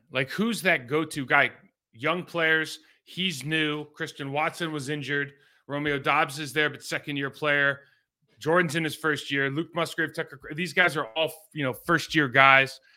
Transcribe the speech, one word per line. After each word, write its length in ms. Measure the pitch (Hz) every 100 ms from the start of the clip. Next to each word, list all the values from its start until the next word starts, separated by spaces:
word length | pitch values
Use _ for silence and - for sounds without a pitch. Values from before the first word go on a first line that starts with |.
| _
Like, 200 | 131 139
who's 320 | - 226 196
that 240 | 175 160 120
go-to 400 | 147 156 151 127
guy? 240 | 147 127 - _ _ _
Young 320 | 113 143 175
players, 540 | - 170 160 160 156 - _ _
he's 380 | _ - 185 147
new. 440 | 135 160 151 151 147
Christian 380 | - 156 - 139
Watson 380 | 143 165 165 165
was 200 | 151 131
injured. 420 | 151 139 143 139 - _ _ -
Romeo 320 | 143 147 143
Doubs 400 | 151 147 156 143
is 140 | 147
there, 180 | 156 151
but 120 | -
second-year 480 | - 151 - 143 139
player. 500 | - 151 143 143 139 - _ _ _ _ _
Jordan's 380 | 139 175 170 160
in 80 |
his 100 | 160
first 360 | - 160 143 -
year. 200 | 139 139
Luke 200 | 139 170
Musgrave, 400 | 170 160 - 160
Tucker, 260 | - 160 131 -
these 180 | 151 175
guys 240 | 139 175 147
are 100 | 117 113
all, 160 | 160 - -
you 100 | 156
know, 80 | 135
first-year 560 | 117 - 165 - 156 139
guys. 500 | 127 135 135 135 - _